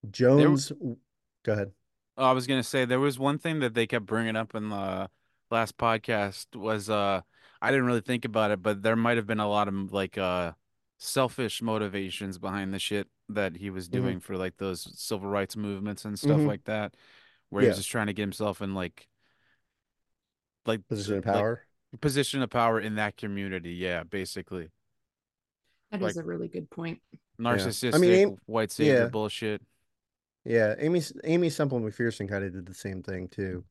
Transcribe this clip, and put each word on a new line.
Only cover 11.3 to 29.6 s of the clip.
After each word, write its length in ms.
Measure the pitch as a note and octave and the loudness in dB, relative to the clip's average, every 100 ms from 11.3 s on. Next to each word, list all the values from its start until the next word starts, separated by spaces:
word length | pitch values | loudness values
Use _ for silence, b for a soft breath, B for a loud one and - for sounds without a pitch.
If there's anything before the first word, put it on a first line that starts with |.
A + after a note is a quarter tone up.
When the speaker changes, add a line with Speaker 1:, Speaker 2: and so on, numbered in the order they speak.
| - A#2 - | -2 -6 -4
Speaker 1:
motivations 760 | A2+ A2 G#2 G2 F#2+ - G2 F2+ | -2 -2 -2 -4 -6 -6 -8 -6
behind 340 | G2 G2 F#2+ | -6 -4 -4
the 60 | G2 | -6
shit 280 | - G#2 G2 _ - | -2 -4 -4 _ -6
that 260 | G#2 F#2+ E2+ | -2 -2 -4
he 160 | G2+ | -8
was 160 | F#2+ F2 | -8 -4
Speaker 2:
Mm-hmm. 120 | B2+ | -2
Speaker 1:
doing 160 | - F2+ | -2 -4
for, 180 | - F#2 | -6 -4
like, 200 | F#2 - | -4 -4
those 300 | G2 F2 - - | -6 -6 -10 -12
civil 280 | - G#2+ G2 | -6 -4 -2
rights 260 | G2+ F#2+ G#2+ | -2 -2 -4
movements 500 | G#2 G2 G#2 G2+ A2 | -6 -4 -6 -6 -8
and 140 | G2+ | -2
stuff 180 | C#3+ D3+ | 4 4
Speaker 2:
Mm-hmm. 100 | D3 | 4
Speaker 1:
like 180 | G2 - | -2 -4
that, 300 | A2 G#2 _ b b b b b | -4 -4 _ b b b b b
where 120 | G2+ | 4
he 40 | A#2+ | 4
was 80 | G2 | 4
Speaker 2:
Yeah. 20 | |
Speaker 1:
just 100 | F#2+ | -2
trying 180 | A#2+ G#2 | -2 -2
to 60 | |
get 80 | G2+ | -2
himself 380 | G2+ - G#2+ F#2+ | -4 -2 -4 -2
in, 140 | G2 G2 | -4 -4
like, 320 | F2 - - _ _ _ _ _ _ _ _ _ _ _ _ _ _ _ - | -4 -8 -20 _ _ _ _ _ _ _ _ _ _ _ _ _ _ _ -2
like, 200 | A2+ - | -2 -2
Speaker 2:
Position 300 | A2 G2 G2 | -6 -2 -2
of 80 | F#2+ | 2
Speaker 1:
like, 80 | |
Speaker 2:
power. 320 | G2+ G#2+ A#2+ _ _ _ A#2 | 2 2 -2 _ _ _ -4
Speaker 1:
position 400 | D3 C3+ C3+ C#3 | 0 0 0 -2
of 60 | B2 | 0
power 280 | B2 A#2 A2+ | 4 4 4
in 160 | G#2+ G#2+ | 0 0
that 220 | G#2 - | -2 -2
community. 560 | G#2+ G2 G2 F#2 E2+ | -6 -4 -4 -6 -6
Yeah, 300 | F2 F2+ F2 | -4 -2 -2
basically. 680 | D#2+ G2+ F#2 - - F#2 D#2+ _ _ _ _ _ _ _ _ _ _ _ _ | -4 -6 -6 -8 -8 -10 -10 _ _ _ _ _ _ _ _ _ _ _ _
Speaker 3:
That 120 | G#3 | -4
is 140 | F#3+ F3 | -2 -2
Speaker 1:
Like, 60 | E3 | -8
Speaker 3:
a 20 | |
really 220 | F3 E3+ | -8 -8
good 200 | F3 D#3+ | -10 -10
point. 320 | - E3 E3 _ | -8 -8 -8 _
Speaker 2:
Yeah. 60 | - _ - | -20 _ -4
I 20 | A#2 A2+ | 2 2
mean, 40 | |
Speaker 1:
narcissistic, 600 | F#2+ G#2+ B2 D#3 F3+ F#2+ | 2 0 2 6 8 8
Speaker 2:
Am-, 140 | G2+ F#2+ - | 6 0 -2
Speaker 1:
white 260 | A2 G#2+ | 0 0
savior 220 | - D3+ B2+ | 2 6 6
Speaker 2:
yeah. 40 | A#2 | 4
Speaker 1:
bullshit. 540 | A2 G#2+ - G#2+ G#2 | 0 -2 -2 -4 -4